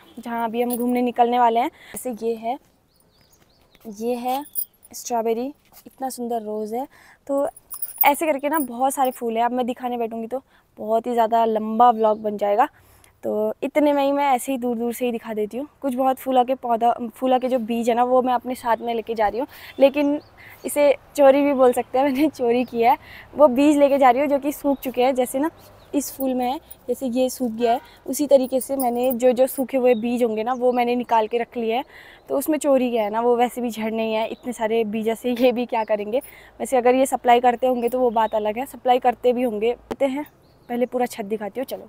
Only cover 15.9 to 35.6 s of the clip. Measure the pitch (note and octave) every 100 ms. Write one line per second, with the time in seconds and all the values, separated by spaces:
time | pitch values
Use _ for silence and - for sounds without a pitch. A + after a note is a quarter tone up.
15.9 | B3 C4+ C4 - B3+ B3 C4 A#3+ A3+ A#3
16.9 | - A#3+ - C4 B3+ B3 B3+ G#3+ A#3 A#3
17.9 | A#3 B3 B3+ B3+ B3 A#3+ B3+ B3 A3+ A#3
18.9 | A#3 G#3+ A3 G#3 G#3+ C#4+ - - - C4+
19.9 | C4+ C#4+ D4 - - - - - - C#4+
20.9 | - - - C#4 C#4 C#4+ C4+ B3+ B3 A#3+
21.9 | B3+ C#4+ C4 D#4 - A#3+ A#3+ A#3+ A#3 A#3
22.9 | D4+ - - - - D4 B3 C#4+ D4 C#4+
23.9 | C4+ C4 A#3+ C#4+ C#4 C#4+ C#4+ C#4+ C#4 C4+
24.9 | A#3+ B3 B3+ B3 C4+ D#4 - - - -
25.9 | C#4+ - - C4+ B3+ B3 D4 - - -
26.9 | B3 C4+ A#3+ B3+ - B3+ A3 A#3 B3 -
27.9 | - - C4 D4 C#4 B3+ C4 - C#4 B3+
28.9 | A#3+ B3+ A#3+ B3+ A#3+ C4 - B3 C4+ B3
29.9 | A#3+ A#3+ A#3+ A#3 G#3+ A3 B3+ B3 B3 A#3+
30.9 | B3 A#3 A#3 A3 A#3+ A#3 A#3+ A3+ A3+ C#4+
31.9 | - - - - C4+ C#4 D4+ D4 C4+ B3+
32.9 | A#3 G#3 G#3+ A#3+ A#3+ A#3+ - A#3+ A3 A3
33.9 | A3+ A3 A3 A3+ - B3 A#3 A3 A3+ G#3+
34.9 | A3 A3 A3+ B3 A#3+ B3+ A#3